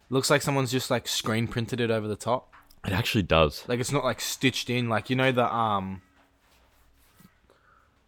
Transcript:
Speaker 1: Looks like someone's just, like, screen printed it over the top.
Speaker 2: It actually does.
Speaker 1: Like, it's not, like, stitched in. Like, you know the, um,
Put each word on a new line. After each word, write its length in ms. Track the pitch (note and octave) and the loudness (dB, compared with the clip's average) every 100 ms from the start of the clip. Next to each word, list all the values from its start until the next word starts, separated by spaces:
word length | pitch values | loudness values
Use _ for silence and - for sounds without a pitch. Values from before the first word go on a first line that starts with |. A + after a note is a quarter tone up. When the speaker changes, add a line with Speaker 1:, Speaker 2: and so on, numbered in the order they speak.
| - | -4
Speaker 1:
Looks 180 | C3 C3 | -2 2
like 100 | D3 | 2
someone's 280 | - C#3 C3 | 2 0 2
just, 180 | B2+ - | 0 0
like, 180 | B2 - | -2 -2
screen 400 | - - A2 A#2 | -4 0 0 0
printed 320 | B2 A#2 A#2+ | -2 -4 -2
it 100 | A#2+ | 0
over 160 | A2+ G#2+ | 0 -2
the 80 | G2+ | -6
top. 360 | - B2+ - - _ - - | -2 -4 -4 -20 _ -10 -4
Speaker 2:
It 60 | |
actually 300 | F#2+ - A2+ | -2 2 2
does. 400 | E2+ D#2+ D#2 - - | 4 6 4 2 -6
Speaker 1:
Like, 140 | A#2+ | -4
it's 100 | B2 | -2
not, 140 | C#3 | -2
like, 160 | B2+ A#2+ | -2 -4
stitched 500 | - - C3+ - - | -6 0 0 0 -2
in. 180 | B2 A#2+ | -2 0
Like, 200 | A2 - | -2 0
you 60 | B2+ | 2
know 160 | C3 | 2
the, 200 | B2 B2 | 2 2
um, 500 | A#2 A2+ G2+ F#2+ F#2 - _ _ _ _ _ _ _ _ _ _ _ - _ _ _ _ _ _ _ | 2 0 0 -2 -8 -14 _ _ _ _ _ _ _ _ _ _ _ -20 _ _ _ _ _ _ _